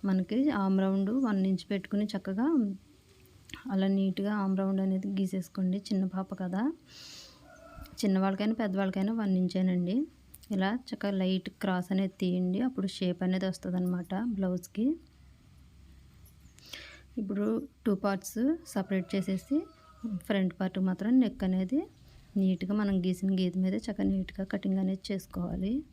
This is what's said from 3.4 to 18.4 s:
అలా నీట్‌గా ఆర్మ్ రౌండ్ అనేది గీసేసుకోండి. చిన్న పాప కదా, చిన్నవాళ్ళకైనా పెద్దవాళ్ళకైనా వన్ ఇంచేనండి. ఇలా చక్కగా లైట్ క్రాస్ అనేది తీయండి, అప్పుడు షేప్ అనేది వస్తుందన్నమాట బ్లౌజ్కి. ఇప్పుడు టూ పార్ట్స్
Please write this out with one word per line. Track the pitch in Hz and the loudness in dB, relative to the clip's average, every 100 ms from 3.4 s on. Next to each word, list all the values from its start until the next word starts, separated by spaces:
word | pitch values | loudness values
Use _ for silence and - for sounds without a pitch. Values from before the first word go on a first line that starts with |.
| - - 262 | -18 -14 -4
అలా | 196 196 | 0 2
నీట్‌గా | 196 190 185 202 208 | 2 2 0 -2 0
ఆర్మ్ | 196 190 | 0 0
రౌండ్ | 196 190 | 2 2
అనేది | 190 190 196 | 2 0 -2
గీసేసుకోండి. | 190 190 190 180 - 185 190 | -2 -2 -2 -6 -2 0 0
చిన్న | 196 190 190 | -2 0 0
పాప | 185 190 190 | -2 -6 -6
కదా, | 185 185 254 330 - - - - - - - - - - - - | -4 0 -2 -4 -12 -20 -20 -20 -20 -20 -20 -20 -20 -18 -18 -2
చిన్నవాళ్ళకైనా | 208 190 190 190 214 220 | 2 4 2 0 -2 0
పెద్దవాళ్ళకైనా | 214 190 190 190 196 | 0 0 0 0 0
వన్ | 226 208 185 | 0 0 2
ఇంచేనండి. | 180 185 185 180 175 220 320 - - - - | 2 2 2 2 0 0 -2 -8 -20 -20 -6
ఇలా | 196 190 240 | 0 0 0
చక్కగా | - - 202 | -6 -6 -2
లైట్ | 196 185 185 - - | 0 2 2 -2 -4
క్రాస్ | 196 180 180 | -2 0 0
అనేది | 190 190 - | 0 0 0
తీయండి, | 185 180 180 185 | 0 2 0 0
అప్పుడు | 254 262 190 | 0 -2 -4
షేప్ | - 180 175 | -2 -2 0
అనేది | 185 185 190 | 0 0 0
వస్తుందన్నమాట | - 185 180 180 180 170 190 240 | -4 -4 0 0 -2 -2 -4 -2
బ్లౌజ్కి. | 202 185 180 175 - 240 330 - - - - - - - - - - - - - - - - - - - - - - | 0 0 0 -4 -2 0 0 -8 -20 -20 -20 -20 -20 -20 -20 -20 -20 -20 -20 -20 -20 -20 -20 -16 -16 -16 -20 -10 -6
ఇప్పుడు | 196 196 208 226 285 _ | -2 0 2 0 -4 _
టూ | - 190 | 0 2
పార్ట్స్ | 202 196 - - | 2 0 -4 0